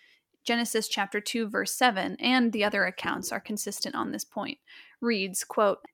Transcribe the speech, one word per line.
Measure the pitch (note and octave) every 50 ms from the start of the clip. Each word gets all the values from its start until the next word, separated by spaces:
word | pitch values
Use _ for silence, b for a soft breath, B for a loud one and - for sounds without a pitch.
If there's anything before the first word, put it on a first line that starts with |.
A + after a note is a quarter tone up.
| b b b b b b b _ _ -
Genesis | A#3+ A#3+ A#3 A3+ - A3+ G#3+ -
chapter | - - G3+ G3 - G#3
two, | G#3 - - A#3 A3+ G#3
verse | G#3+ G3+ G3 G3 -
seven, | - B3+ B3+ A3 F#3+ F#3 F#3+ F#3 -
and | - A#3+ B3+ C4 A#3+ A#3 G#3
the | A3+ G3+
other | G#3 G#3 G3+ F#3+
accounts | F3+ F#3 - - - - F3+ F#3 - -
are | -
consistent | - - G#3+ G#3 - - G3+ - - G3 -
on | - - A3 G#3
this | G#3+ -
point, | - _ A3 G3 - - - B B B B B B B B
reads, | - A#3 A#3 G#3 F#3+ F#3+ F3+ - -
quote, | - - - A3 G3+ F#3 - _ -